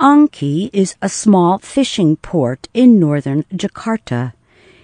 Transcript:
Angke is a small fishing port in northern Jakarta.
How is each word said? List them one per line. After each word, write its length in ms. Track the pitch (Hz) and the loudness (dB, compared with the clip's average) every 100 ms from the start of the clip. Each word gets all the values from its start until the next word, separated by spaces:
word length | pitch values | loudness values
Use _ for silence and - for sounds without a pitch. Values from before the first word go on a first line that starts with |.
Angke 680 | 269 294 294 - 143 151 202 | 2 4 2 0 -6 -4 -4
is 220 | 202 190 - | -2 -2 -4
a 60 | 190 | -8
small 500 | - 214 190 175 196 | -2 2 2 2 0
fishing 600 | - - 262 - 165 156 | -4 -4 -4 -2 -2 -2
port 500 | - 170 123 131 - | -4 -4 -4 -6 -8
in 260 | - 254 220 | 2 4 4
northern 440 | 160 147 139 139 - 185 | 2 -2 -4 -6 -6 -8
Jakarta. 800 | 202 - - 226 - 123 123 - _ _ _ _ | -10 -8 -8 -8 -6 -6 -6 -10 _ _ _ _